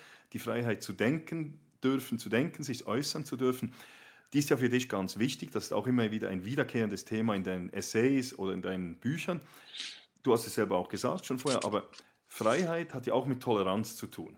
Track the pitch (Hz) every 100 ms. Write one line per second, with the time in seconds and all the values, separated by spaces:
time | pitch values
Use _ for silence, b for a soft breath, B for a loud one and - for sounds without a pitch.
0 | B B B - 113 117 120 104 - 95
1 | 110 156 - 165 147 - _ _ 131 131
2 | - 117 101 113 160 - 131 123 - 117
3 | 147 156 147 127 127 127 - B B B
4 | B B B 143 143 135 123 123 123 101
5 | 92 101 117 - - 107 - 104 123 123
6 | 110 110 101 92 95 139 123 120 107 98
7 | - 110 113 98 92 92 90 - - 110
8 | 131 135 127 - 95 92 95 92 87 85
9 | 120 - - 175 B B B B B B
10 | B _ 131 117 113 - 101 90 90 95
11 | 127 185 - 131 143 123 104 104 - -
12 | b b _ - 110 143 175 170 160 131
13 | 123 120 131 127 123 107 92 101 110 -
14 | - - 80